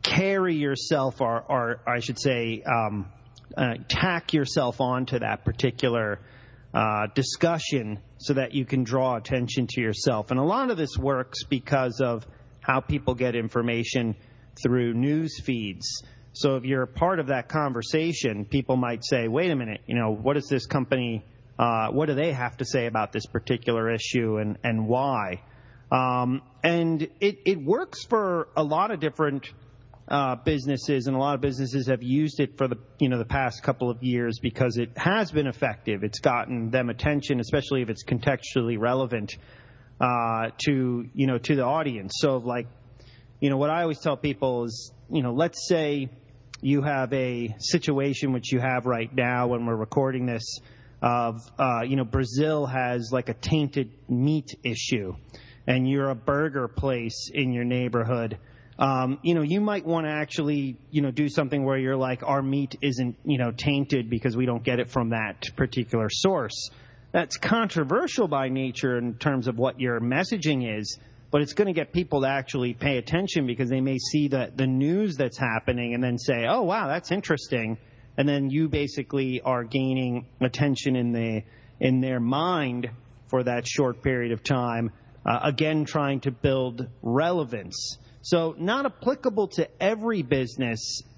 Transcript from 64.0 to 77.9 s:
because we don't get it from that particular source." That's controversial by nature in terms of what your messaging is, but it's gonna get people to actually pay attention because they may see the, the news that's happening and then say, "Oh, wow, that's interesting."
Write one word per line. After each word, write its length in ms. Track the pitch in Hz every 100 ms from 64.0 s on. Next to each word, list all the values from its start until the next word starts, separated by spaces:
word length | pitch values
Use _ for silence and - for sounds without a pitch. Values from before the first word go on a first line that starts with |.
| 113
because 280 | 117 127 117
we 80 | 127
don't 180 | 117
get 160 | 127 123
it 100 | 117
from 200 | 135 117
that 380 | 113 107 - - -
particular 500 | 131 - 113 117 110
source." 640 | - 190 180 110 - - - - - -
That's 240 | 175 160 -
controversial 920 | - 226 220 165 139 196 339 - 196
by 180 | 143 131
nature 500 | 131 131 117 135 123
in 180 | 120 113
terms 320 | 151 135 120
of 100 | 113
what 240 | 127 120
your 180 | 127 120
messaging 800 | 117 135 185 214 151 139 120 107
is, 180 | 104 - - - -
but 120 | 147
it's 120 | 143
gonna 200 | - 202
get 180 | 165 147
people 300 | 175 175 143
to 60 | 135
actually 460 | 135 131 139 123
pay 240 | 120 143 131
attention 500 | 113 165 196 170 131
because 220 | 117 127
they 120 | 131
may 160 | 131 131
see 320 | - 151 143
the, 220 | 131 117 131
the 120 | 131
news 500 | 131 143 185 208 139
that's 200 | 131 -
happening 560 | 127 113 - 123 120
and 80 | 120
then 160 | 127 120
say, 280 | - 120 117
"Oh, 140 | 226
wow, 260 | 190 214 165
that's 240 | 160 -
interesting." 680 | 190 - 151 - 123 113 113 -